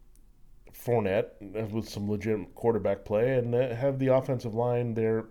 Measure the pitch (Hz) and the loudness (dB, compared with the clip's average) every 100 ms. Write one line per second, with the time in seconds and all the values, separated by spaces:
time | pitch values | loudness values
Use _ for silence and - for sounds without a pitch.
0 | - - - - - - - - - 117 | -20 -20 -20 -20 -20 -20 -20 -8 0 0
1 | 101 101 - - 101 104 107 113 107 117 | 2 0 0 -8 -10 -6 -4 -4 -6 -6
2 | 104 104 107 107 87 - 117 101 98 98 | -4 -2 -2 -2 -4 -2 0 2 0 -2
3 | - 104 123 131 120 120 131 117 139 131 | 0 2 2 2 2 0 0 0 -2 2
4 | 135 131 131 127 120 110 120 120 117 113 | 4 4 2 -2 -2 -2 0 0 0 0
5 | 110 113 110 | 2 0 -2